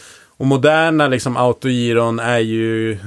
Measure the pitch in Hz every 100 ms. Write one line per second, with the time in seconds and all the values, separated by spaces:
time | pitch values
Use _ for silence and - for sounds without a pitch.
0 | - - _ - 131 135 143 156 165 160
1 | 147 127 127 123 123 117 131 123 120 117
2 | 117 117 117 120 113 110 113 113 113 107